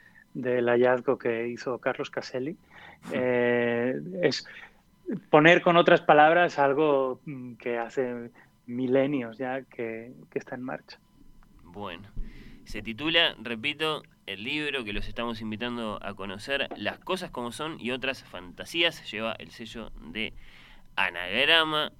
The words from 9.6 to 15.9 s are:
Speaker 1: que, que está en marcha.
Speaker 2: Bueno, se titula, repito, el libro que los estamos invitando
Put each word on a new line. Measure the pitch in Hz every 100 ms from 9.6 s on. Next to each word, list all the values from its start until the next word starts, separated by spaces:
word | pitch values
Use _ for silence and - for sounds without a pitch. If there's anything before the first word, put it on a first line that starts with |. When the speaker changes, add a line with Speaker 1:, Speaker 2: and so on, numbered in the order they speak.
Speaker 1:
que, | 131 - 117 113 117 143 151
que | -
está | - 127
en |
marcha. | 127 147 - - _ _ - - - -
Speaker 2:
Bueno, | - 101 101 85 101 - - - - - -
se | 110
titula, | 107 113 151 165 160 -
repito, | 113 113 135 147 156 151 - _ -
el | 95
libro | 117 151 147 135
que | 107
los | 104 101
estamos | - 117 113
invitando | 110 107 120 120 113